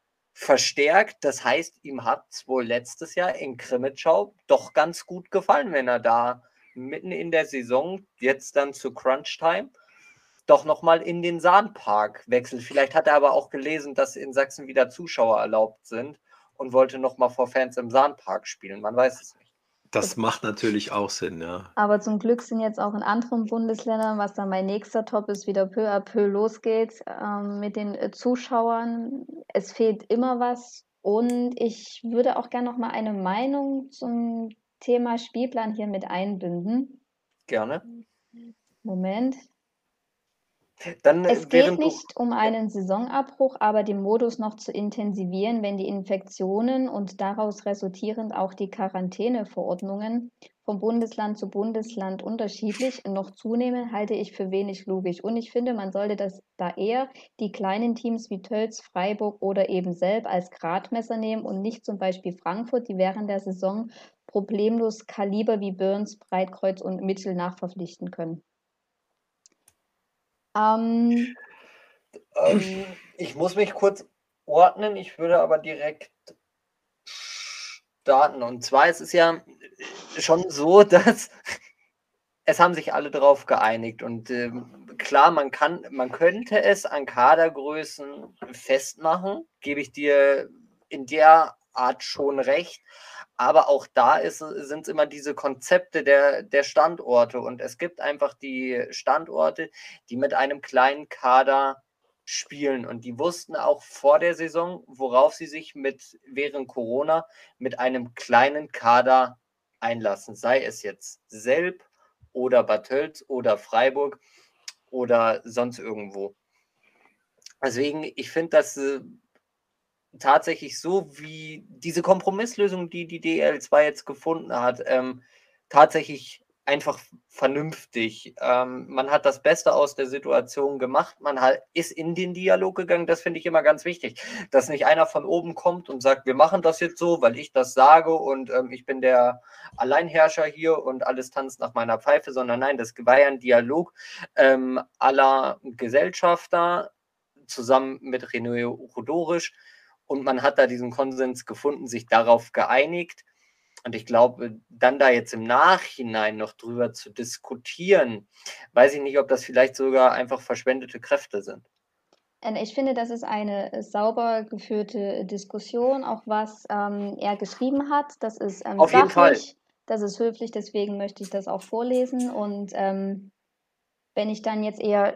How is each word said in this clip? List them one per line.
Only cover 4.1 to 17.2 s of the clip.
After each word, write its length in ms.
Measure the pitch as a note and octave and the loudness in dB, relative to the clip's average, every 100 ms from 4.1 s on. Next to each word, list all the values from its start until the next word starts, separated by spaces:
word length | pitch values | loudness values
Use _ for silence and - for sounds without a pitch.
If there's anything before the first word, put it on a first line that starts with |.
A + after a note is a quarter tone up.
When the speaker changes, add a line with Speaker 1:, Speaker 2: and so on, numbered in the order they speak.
| F3+ G#3 _ - | 2 0 _ 2
Speaker 1:
doch 280 | - - | 2 2
ganz 340 | D#3 D#3+ E3+ - | 0 0 -2 -14
gut 240 | F3+ - | -16 -4
gefallen, 420 | F#3+ - D3 C#3+ | -2 2 2 2
wenn 140 | C#3+ B2 | -2 0
er 100 | A#2+ | 0
da 460 | A#2 A#2 A#2+ B2 _ _ _ B2+ | 2 2 0 -4 _ _ _ -16
mitten 360 | C3 D#3 F#3 | -12 -12 -10
in 200 | E3 E3+ | -8 -2
der 160 | D#3+ D#3 | -2 -2
Saison, 580 | C3+ A#2 B2+ E3+ F#3+ _ - | -6 -2 -2 -2 -8 _ -4
jetzt 360 | B2+ C3+ - C#3+ | -2 -2 -2 -2
dann 160 | C#3 | -2
zu 220 | C3+ C3 | -4 -10
Crunch-Time, 800 | B2+ C3 C3+ - - E3 F3+ - _ _ _ _ _ _ _ - | -4 -2 -2 -4 -2 0 0 -4 _ _ _ _ _ _ _ 6
doch 180 | C#3+ | 6
nochmal 380 | D#3 D3 E3 E3 | 6 0 4 2
in 220 | E3+ F3 | 2 -4
den 160 | F3 E3+ | -4 0
Sahnpark 840 | F3 F#3+ A3 - - G#2 G#2+ - - | 6 6 4 -6 0 0 0 -4 -2
wechselt. 340 | B2 B2 B2 | -2 -2 -12
Vielleicht 320 | A#2+ C#3 C3+ | -2 0 2
hat 140 | D#3 D3+ | 2 4
er 80 | D3 | 6
aber 160 | C#3 | 6
auch 180 | C3+ - | 2 -2
gelesen, 460 | C#3+ C#3 D#3 C#3+ C3+ | -8 -6 -6 -6 -2
dass 200 | C3+ C3+ | -2 -4
in 160 | C#3 | -6
Sachsen 360 | C3 C3+ - C3+ | -2 -2 -4 -4
wieder 200 | C3 B2+ | 0 0
Zuschauer 480 | - E3+ - A2+ G#2+ | -2 -8 0 2 2
erlaubt 480 | A2 A2 A2 - - | 2 2 0 -2 -12
sind 320 | A2+ C#3+ C#3+ _ _ _ - | -10 -10 -14 _ _ _ -14
und 180 | C3 | 0
wollte 260 | B2+ C3 C3+ | 2 2 2
nochmal 320 | B2+ B2+ | -4 0